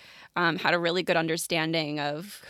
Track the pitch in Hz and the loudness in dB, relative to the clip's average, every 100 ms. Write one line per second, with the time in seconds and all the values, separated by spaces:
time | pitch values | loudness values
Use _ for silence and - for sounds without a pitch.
0 | - - - 180 170 175 151 170 170 180 | -20 -20 -8 0 0 2 2 2 2 0
1 | 170 170 165 165 - 165 160 165 151 151 | 2 2 2 -2 -2 0 0 0 -2 -4
2 | 147 151 202 - - | -4 -6 -10 -16 -6